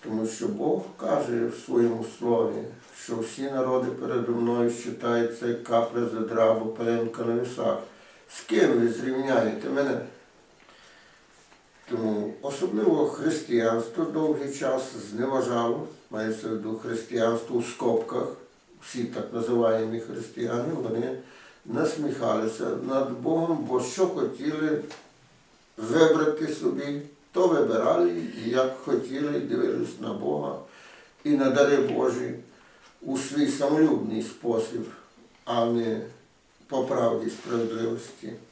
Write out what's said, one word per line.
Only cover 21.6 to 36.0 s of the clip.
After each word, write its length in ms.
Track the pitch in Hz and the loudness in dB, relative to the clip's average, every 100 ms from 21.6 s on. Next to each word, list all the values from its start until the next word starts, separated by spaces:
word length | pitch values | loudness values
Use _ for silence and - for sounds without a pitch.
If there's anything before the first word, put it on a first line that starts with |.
| - | -6
насміхалися 1000 | 120 160 156 143 117 113 107 110 - 117 | 0 0 0 -4 -2 0 0 0 -2 -4
над 460 | - - 135 135 | -2 0 0 0
Богом, 560 | 123 147 160 165 156 - | -2 0 0 2 0 0
бо 120 | 127 | -2
що 260 | 175 - 180 | -2 0 0
хотіли 720 | 165 139 - 147 151 156 147 - - - _ _ _ _ _ _ - | 2 -2 -2 -6 -2 0 -2 -4 -14 -20 _ _ _ _ _ _ -10
вибрати 680 | 110 151 160 147 151 151 156 | 0 6 6 6 4 0 -4
собі, 540 | - - 135 143 143 - - _ | -2 -2 -2 -4 -6 -8 -18 _
то 160 | 180 180 | 2 4
вибирали, 760 | 151 123 113 - - 87 85 80 - 117 | 4 4 4 4 4 4 2 -6 -6 -2
і 40 | |
як 280 | 131 131 131 | 2 2 -2
хотіли, 600 | - 127 123 135 147 143 | 0 0 0 -4 -2 -2
і 40 | |
дивились 580 | 143 - - 127 117 - | -2 0 0 0 -4 -6
на 140 | 113 | -8
Бога, 460 | - - - - - - - - - - _ | -4 -2 -2 -2 -8 -12 -20 -20 -20 -20 _
і 60 | 147 | 0
на 200 | 143 135 | 4 4
дари 280 | 139 143 139 | 6 6 6
Божі 580 | - 127 127 123 - - - - - - - _ | 4 2 2 0 -4 -8 -12 -20 -20 -20 -20 _
у 160 | - 131 | -6 -4
свій 300 | - 143 143 | -2 0 0
самолюбний 760 | - 143 151 156 117 107 110 | 2 2 6 4 4 0 -4
спосіб, 640 | - - 120 113 110 - - - - - - _ - | -6 -6 0 0 0 -6 -8 -14 -20 -20 -20 _ -4
а 200 | 120 117 | 0 2
не 360 | 120 113 110 | 2 0 -2